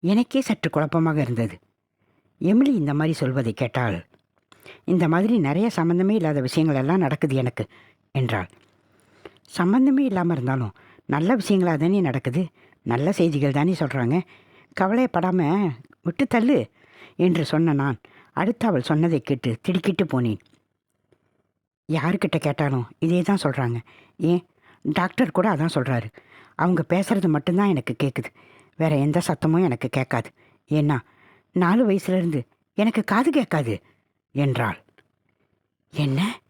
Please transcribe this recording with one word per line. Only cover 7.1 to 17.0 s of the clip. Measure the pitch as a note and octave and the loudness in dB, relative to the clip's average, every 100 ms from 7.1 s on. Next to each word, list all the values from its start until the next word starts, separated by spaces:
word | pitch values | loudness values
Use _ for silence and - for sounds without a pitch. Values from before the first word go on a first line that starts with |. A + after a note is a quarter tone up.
| D3+ D#3 C3 | 0 0 0
எனக்கு" | B2 - - - - _ _ | -2 -4 -10 -12 -20 _ _
என்றாள். | C3+ B2 A2+ F2 _ _ _ _ _ _ _ - _ | -4 -2 -2 -6 _ _ _ _ _ _ _ -20 _
"சம்பந்தமே | _ - F3+ A#3 C4+ C4+ C4+ | _ -2 2 4 4 2 0
இல்லாம | F#3+ E3+ | 0 0
இருந்தாலும் | D#3+ B2 C3 A2 - - - - | -2 -2 -2 -4 -8 -20 -20 -4
நல்ல | C#3 E3+ B3 | -2 2 0
விஷயங்களா | F#3 G3 F3+ D#3 | 2 2 2 2
தானே | D#3+ G3 | 2 2
நடக்குது, | D#3 B2+ B2+ C3+ F3 _ _ _ - | 2 0 -2 -4 -4 _ _ _ -4
நல்ல | A#2 D3+ | 0 0
செய்திகள் | G3+ E3+ D3 C#3+ | 2 0 2 0
தானே | C#3 D#3+ | 0 0
சொல்றாங்க. | F3+ D3 C3 A#2+ E3 - - _ _ _ - | 0 -2 -2 0 0 -2 -16 _ _ _ -4
கவலைப்படாம | F#3+ A3+ B3+ F3 F3+ F#3 D3 F#3+ F#3+ B2 - _ | 0 0 0 0 0 0 2 0 0 -4 -16 _
விட்டு | - - C#4 | -8 -4 0
தள்ளு" | A#3+ A#3 B3 A2 _ _ - | 0 2 0 -2 _ _ -20